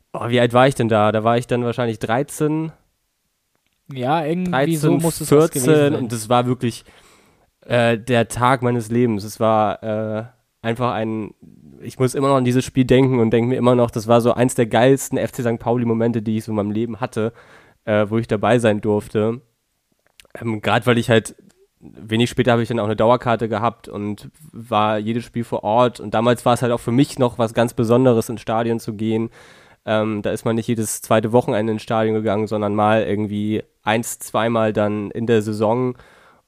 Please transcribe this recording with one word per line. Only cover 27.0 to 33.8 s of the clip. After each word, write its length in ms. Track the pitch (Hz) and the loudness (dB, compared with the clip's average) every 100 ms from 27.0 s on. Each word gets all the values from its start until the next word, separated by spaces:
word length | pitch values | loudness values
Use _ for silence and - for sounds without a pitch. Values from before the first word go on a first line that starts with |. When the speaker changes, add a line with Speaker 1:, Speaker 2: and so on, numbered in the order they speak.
| 147 - | 0 0
Speaker 1:
noch 180 | 123 - | -2 0
was 160 | 113 | -2
ganz 180 | 113 117 | 0 0
Besonderes, 560 | - 113 120 131 113 107 | 0 2 4 4 2 0
ins 120 | 107 | -6
Stadion 400 | - 110 117 117 | -4 -2 -2 -4
zu 140 | - | -6
gehen. 360 | 104 110 110 113 - - - - _ - | -6 -2 -2 -4 -10 -20 -20 -20 _ -4
Ähm, 360 | 110 107 107 | -2 0 -2
da 100 | 104 | -4
ist 120 | 104 | -4
man 120 | 117 113 | -2 -2
nicht 100 | 110 | -2
jedes 340 | 113 104 - | -2 -4 -6
zweite 280 | - 113 110 | 0 2 4
Wochenende 400 | 120 131 107 113 | 2 2 0 -2
ins 100 | 110 | -4
Stadion 320 | - 113 110 107 | -2 -2 0 0
gegangen, 320 | 107 101 107 | 0 -2 -2
sondern 260 | 107 104 | -2 -2
mal 300 | 104 104 110 | 0 2 2
irgendwie 580 | 104 101 107 104 104 107 - _ | 0 -2 -2 -4 -2 -4 -6 _